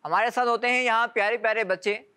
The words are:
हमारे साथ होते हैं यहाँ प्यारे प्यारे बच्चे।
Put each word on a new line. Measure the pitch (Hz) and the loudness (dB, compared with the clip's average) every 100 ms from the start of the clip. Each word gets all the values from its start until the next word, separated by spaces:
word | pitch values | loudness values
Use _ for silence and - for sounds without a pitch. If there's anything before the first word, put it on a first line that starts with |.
हमारे | 151 175 233 | 0 0 0
साथ | 240 247 | 0 0
होते | 233 240 | 0 0
हैं | 247 | 0
यहाँ | 254 226 233 | 2 0 0
प्यारे | 233 202 233 | 0 0 0
प्यारे | 220 220 202 | -2 0 0
बच्चे। | 185 208 208 - | -2 -2 -4 -8